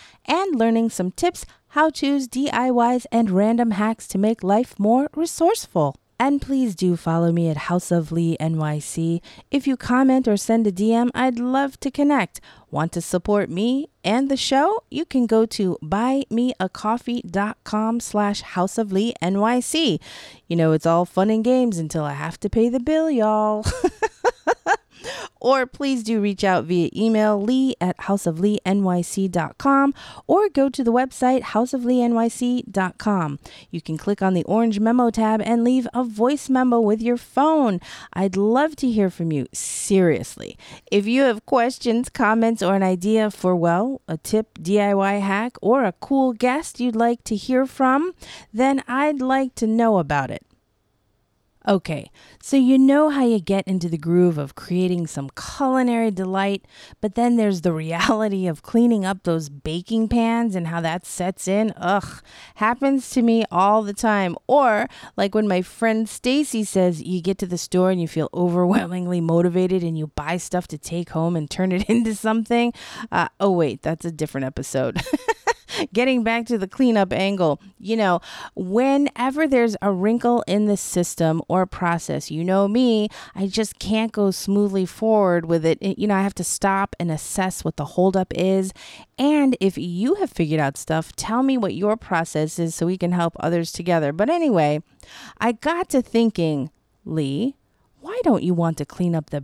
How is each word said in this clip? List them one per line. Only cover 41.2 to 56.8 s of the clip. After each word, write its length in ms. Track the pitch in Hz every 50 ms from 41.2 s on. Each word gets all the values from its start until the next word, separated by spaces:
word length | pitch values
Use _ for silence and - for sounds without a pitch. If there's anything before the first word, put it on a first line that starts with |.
have 240 | 277 254 220 214 -
questions, 640 | - 285 247 233 254 254 - - 247 226 233 262 -
comments, 520 | - - 233 208 220 226 226 226 233 220
or 120 | 202 175 196
an 80 | 196
idea 480 | 196 185 185 175 175 208 220 220 214 214
for, 260 | 196 - - 185 180
well, 460 | 175 165 170 170 180 220 262 269 - _
a 120 | - 160 156
tip, 400 | - - - 214 220 - - -
D 180 | 156 170 202 208
I 140 | 202 202
Y 220 | 202 196 196 196 202
hack, 420 | 202 196 196 190 202 226 247 - -
or 220 | - 196 240 277 247
a 80 | 190
cool 420 | 170 _ - - 277 269 262 262 233
guest 460 | 208 - 247 254 302 330 - - -
you'd 160 | 240 247 220
like 280 | 220 233 233 240 233 -
to 100 | - 220
hear 300 | 202 - - 254 254 269
from, 480 | 262 - - 269 254 262 285 330 370 349 _ - - - - - _
then 320 | - 214 262 269 277 269 -
I'd 360 | - 247 269 285 302 302 269
like 320 | 254 262 262 269 269 254 -
to 120 | - 233
know 300 | 220 220 233 233 226 214
about 340 | 185 160 139 147 143 135 123
it. 140 | 113 - - _ _ _ _ _ _ _ _ _ _ _ _ _ _ _ _ _ _ _ _ _ _ _ - 214
Okay, 420 | 202 185 - - 160 135 - - _ - - - - _
so 140 | - - 277
you 220 | 277 254 247 269 262
know 320 | 269 269 277 294 302 311
how 120 | 285 277
you 160 | 254 233 226 208
get 300 | 160 - 196 196 - -
into 220 | 190 185 165 175
the 80 | 165 156
groove 400 | 151 165 170 180 180 180 165 147
of 160 | 143 135 -
creating 520 | - - - 175 180 185 180 180 175 170
some 220 | 156 - 143 139 135 -
culinary 720 | - - - - - 285 262 262 262 254 247 233 233 226 220
delight, 540 | 196 175 190 185 190 196 196 202 202 190 - _ - -